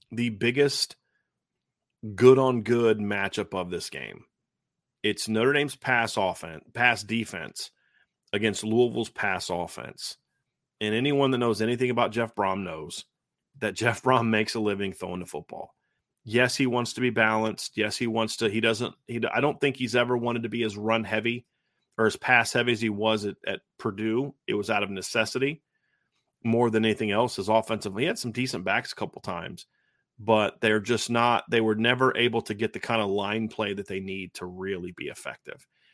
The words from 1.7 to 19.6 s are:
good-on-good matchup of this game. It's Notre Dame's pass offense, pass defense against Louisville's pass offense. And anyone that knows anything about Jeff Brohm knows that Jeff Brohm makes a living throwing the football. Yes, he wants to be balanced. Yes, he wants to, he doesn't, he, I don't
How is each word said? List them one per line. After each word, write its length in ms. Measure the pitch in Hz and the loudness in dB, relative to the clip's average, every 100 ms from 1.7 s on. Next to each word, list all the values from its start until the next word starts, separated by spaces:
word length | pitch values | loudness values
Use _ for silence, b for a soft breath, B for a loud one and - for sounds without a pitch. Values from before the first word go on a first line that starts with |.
| _ _ _ 110 | _ _ _ -10
good-on-good 840 | 98 123 131 131 123 104 120 117 110 | 6 8 10 8 2 2 2 4 2
matchup 600 | 104 101 98 - 101 95 | 0 -2 -2 -4 -4 -4
of 100 | 90 | -4
this 200 | 87 - | -6 -8
game. 360 | 69 58 50 - _ _ _ _ _ _ _ | -10 -12 -14 -20 _ _ _ _ _ _ _
It's 260 | 110 104 - | -4 -2 -2
Notre 240 | 110 123 | 2 4
Dame's 220 | 143 143 | 2 0
pass 420 | - - 123 113 - | -4 0 2 2 0
offense, 460 | 95 90 85 80 - | -2 -2 -10 -16 -12
pass 300 | - 123 113 | 0 2 2
defense 680 | 101 113 107 92 76 - - _ _ _ _ _ _ | -2 -4 -4 -8 -12 -12 -16 _ _ _ _ _ _
against 300 | 104 107 101 | -2 0 0
Louisville's 480 | 110 113 123 117 110 | 0 2 2 0 -6
pass 400 | - 104 92 - | -4 -2 -2 -4
offense. 680 | 87 85 - - - - - _ _ _ _ _ - | -6 -6 -10 -14 -12 -12 -14 _ _ _ _ _ -6
And 140 | 107 | -2
anyone 380 | 110 139 139 135 | 0 2 2 2
that 60 | 127 | 2
knows 220 | 120 104 | 0 0
anything 300 | 110 120 123 | 0 0 0
about 220 | 120 117 | 0 0
Jeff 240 | 110 113 - | 0 -4 0
Brohm 260 | 98 98 | 0 0
knows 420 | 92 80 78 - - _ _ _ _ - | -4 -8 -10 -12 -16 _ _ _ _ -6
that 160 | 107 | -6
Jeff 260 | 95 113 113 | -2 -2 0
Brohm 280 | 127 127 117 | 4 4 4
makes 260 | 110 107 | 2 0
a 60 | 117 | 0
living 320 | 107 98 98 | -2 0 -4
throwing 260 | 90 92 90 | -6 -8 -8
the 80 | 87 | -8
football. 480 | - 82 - - _ _ _ _ _ 117 | -10 -12 -14 -16 _ _ _ _ _ -2
Yes, 300 | 113 123 - | 2 2 2
he 100 | 131 | 0
wants 280 | 120 120 | 0 -2
to 80 | - | -2
be 80 | 127 | -2
balanced. 680 | 113 110 110 110 101 - - | 2 4 4 0 -4 -8 -4
Yes, 220 | 104 - | -4 -2
he 80 | 117 | -2
wants 320 | 110 110 - | -2 -2 -2
to, 100 | 113 | -2
he 140 | 107 | 0
doesn't, 320 | 113 110 120 - - | 0 0 -4 -8 -10
he, 140 | 117 113 | -6 -2
I 120 | 117 | 0
don't 180 | 143 139 | 0 0